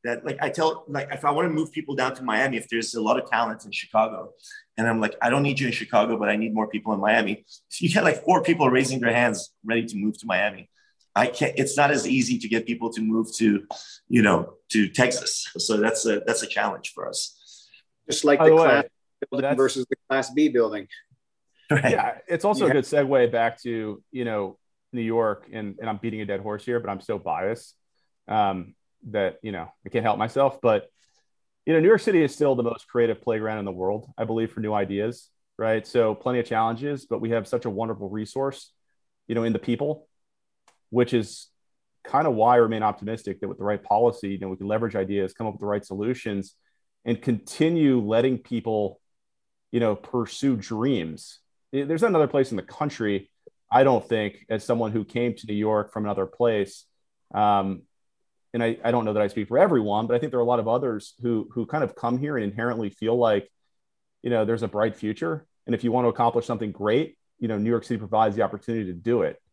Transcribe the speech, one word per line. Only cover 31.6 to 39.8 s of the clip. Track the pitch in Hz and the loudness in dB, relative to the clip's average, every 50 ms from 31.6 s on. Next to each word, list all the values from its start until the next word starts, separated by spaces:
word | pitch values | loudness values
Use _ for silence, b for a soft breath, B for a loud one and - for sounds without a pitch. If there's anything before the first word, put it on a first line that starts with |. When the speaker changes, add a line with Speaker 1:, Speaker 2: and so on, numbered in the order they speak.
| _ | _
Speaker 3:
you | - 160 | 2 4
know, | 160 | 6
New | 160 190 | 6 6
York | 226 202 | 6 6
City | - 220 196 165 | 4 4 4 4
is | 156 135 - | 4 4 2
still | - 151 139 135 | 2 2 2 2
the | 123 117 | 2 0
most | 117 117 - - _ | -2 -4 -6 -12 _
creative | - 120 117 117 110 - | 2 2 2 2 2 -2
playground | - 123 113 110 107 110 107 107 | -2 -2 -2 -2 -2 -4 -4 -4
in | 101 | -6
the | 98 | -6
world, | 90 90 92 95 104 107 - - - - | -6 -2 -2 -2 -2 -4 -6 -12 -8 -8
I | 113 | -6
believe, | 113 113 113 113 113 | -4 -2 -2 -2 -4
for | - 110 | -4 -6
new | 110 107 107 | -4 -2 0
ideas, | 104 98 95 98 98 104 117 120 - - _ _ _ _ _ _ - | 0 0 -2 -2 -4 -4 -4 -6 -8 -18 _ _ _ _ _ _ -4
right? | 110 113 110 110 107 | 0 0 0 0 -2
So | - - 123 113 110 107 | 0 2 4 4 4 2
plenty | - - 131 127 123 | -2 -2 -2 0 0
of | 117 | -2
challenges, | - 117 113 113 113 117 113 135 143 143 131 - | 0 0 0 0 0 -2 -4 -6 -6 -6 -8 -6
but | _ 113 101 | _ -6 -4
we | 107 113 | -2 -2
have | 117 113 104 | -2 -2 -2
such | - - 120 - | -2 -4 -4 -4
a | 123 | -4
wonderful | 101 98 113 113 113 98 101 95 | -4 -4 -4 -4 -6 -8 -8 -8
resource, | 101 107 107 - - 131 135 139 135 - - _ _ _ _ _ _ _ _ _ _ _ _ - | -6 -8 -8 -6 -6 -4 -4 -4 -4 -8 -20 _ _ _ _ _ _ _ _ _ _ _ _ -4
you | 117 | -4
know, | 117 117 | -2 0
in | 113 | 0
the | 110 104 | -2 -2
people, | - - 120 117 | -2 -2 -2 -2